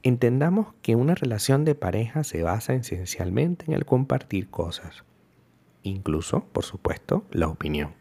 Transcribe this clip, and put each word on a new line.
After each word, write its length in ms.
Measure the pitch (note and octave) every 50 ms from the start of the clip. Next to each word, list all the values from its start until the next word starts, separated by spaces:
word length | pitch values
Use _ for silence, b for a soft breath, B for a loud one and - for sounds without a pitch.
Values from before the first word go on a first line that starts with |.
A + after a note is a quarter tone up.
| -
Entendamos 720 | B2+ B2 A#2+ B2 A#2 B2 C3+ C#3+ E3+ F#3 G#3+ G#3+ - - _ -
que 120 | - A2+
una 200 | A#2 B2+ D3+ F3+
relación 500 | - - B2+ A2 G2+ - - C3+ C#3 D3+
de 80 | D#3 C#3+
pareja 500 | - - F#2 F2+ G#2+ A2+ A2+ - D3+ D3
se 200 | - - D#2+ E2
basa 320 | E2 F#2 A2+ - - B2+
esencialmente 920 | B2+ A2+ - - F2+ F2+ - - - F2+ F2+ F#2 A#2 D3 E3+ F3+ - -
en 60 | D#3 D#3
el 120 | - -
compartir 640 | - C3+ B2+ C3+ C3+ C3+ C3 - - - F#2+ F2+ -
cosas, 540 | - - E2+ F2 E2+ - - E2 - - - _ _ _ _ _ _ _ _ _ _ _ _ _ _ _
incluso, 640 | _ F#2+ G2 F#2+ F#2 D#2+ D#2 D#2+ E2+ - - - - -
por 140 | - - -
supuesto, 600 | - - - _ - - - - - - G3+ - -
la 160 | - - E2
opinión. 460 | D#2+ D#2 - - D2+ D2+ D2 D2 D2+ - _